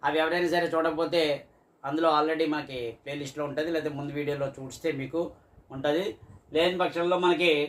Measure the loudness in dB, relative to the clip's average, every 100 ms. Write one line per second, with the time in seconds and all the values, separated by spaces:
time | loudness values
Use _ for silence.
0 | 0 2 2 2 2 2 2 2 0 0
1 | 0 2 2 0 -6 _ _ _ -6 2
2 | 4 4 2 2 0 0 -4 -8 -8 -8
3 | -10 -8 -8 -6 -6 -4 -2 -2 -2 -6
4 | -6 -4 -4 -2 -4 -6 -14 -6 -4 -4
5 | -4 -4 -4 -8 _ -20 _ -6 0 0
6 | -2 -8 -18 -20 _ 2 2 2 0 0
7 | 2 2 4 4 4 4